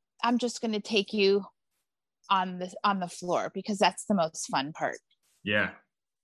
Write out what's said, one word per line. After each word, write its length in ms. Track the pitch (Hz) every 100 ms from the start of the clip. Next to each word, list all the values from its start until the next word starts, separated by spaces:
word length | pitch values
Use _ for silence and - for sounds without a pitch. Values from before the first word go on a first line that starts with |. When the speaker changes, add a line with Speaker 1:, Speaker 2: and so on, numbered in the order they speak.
| _ _
Speaker 1:
I'm 160 | 233 240
just 240 | 240 -
gonna 180 | 226 214
take 320 | - 214 202
you 320 | 214 196 202 196 _ _ _ _ _ _ _ -
on 300 | 190 185 180
the, 120 | 180 -
on 180 | 208 196
the 80 | 175
floor 420 | - 180 147 160
because 240 | 196 190 196
that's 300 | 202 - -
the 80 |
most 320 | 202 160 - -
fun 260 | 156 139
part. 240 | - 147 - _ _ _ _
Speaker 2:
Yeah. 300 | 101 104 92 - _ _ _ _